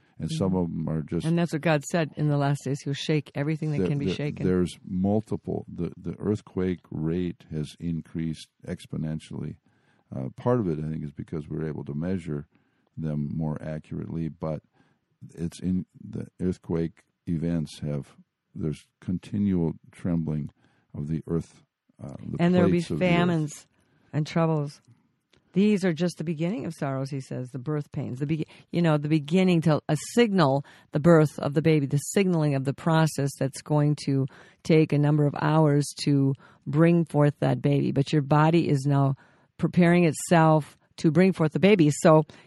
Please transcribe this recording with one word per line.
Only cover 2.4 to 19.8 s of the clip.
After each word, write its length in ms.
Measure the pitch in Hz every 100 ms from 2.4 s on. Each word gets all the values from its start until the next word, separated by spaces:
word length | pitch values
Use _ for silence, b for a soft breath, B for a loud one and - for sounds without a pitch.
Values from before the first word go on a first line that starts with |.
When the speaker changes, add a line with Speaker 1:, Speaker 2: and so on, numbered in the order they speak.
| 143 143 127
Speaker 2:
days. 160 | 143
He'll 120 | 143 139
shake 360 | - 156 - -
everything 360 | 143 156 156
that 60 | 147
Speaker 1:
There, 100 | 92
Speaker 2:
can 120 | 143
be 80 | 95
Speaker 1:
there, 80 | 85
Speaker 2:
shaken. 300 | 147 90 95
Speaker 1:
there's 340 | 92 87 -
multiple. 840 | - 90 98 107 - - - 80 -
The, 180 | 87 85 -
the 200 | 95 -
earthquake 600 | 92 107 - 92 92 87 -
rate 560 | 80 80 87 90 - -
has 240 | 78 73 -
increased 680 | 85 82 - 85 82 78 - _ -
exponentially. 920 | 90 - 78 78 80 - 73 76 82 _ _ _ _ _ -
Uh, 140 | 65 -
part 240 | 120 123
of 80 | 95
it, 120 | 76
I 100 | 78
think, 140 | 80
is 80 | 76
because 360 | 73 87 82 76
we're 200 | 78 78
able 160 | 71 71
to 80 |
measure 540 | 73 85 95 78 73 - _ _ _ _ -
them 320 | 80 73 73 76
more 260 | 78 76
accurately, 680 | 78 78 - 82 80 82 80
but 340 | 69 80 76 _ _ _ _ _ _ - -
it's 240 | 85 -
in, 260 | 90 92 - -
the 240 | - 82 80 -
earthquake 640 | 90 90 - 85 82 - _ _ -
events 520 | 82 85 85 73 -
have, 360 | 76 71 65 _ _ _ _ 87
there's 300 | 80 73 _ _
continual 720 | - 90 - 101 101 92 80 -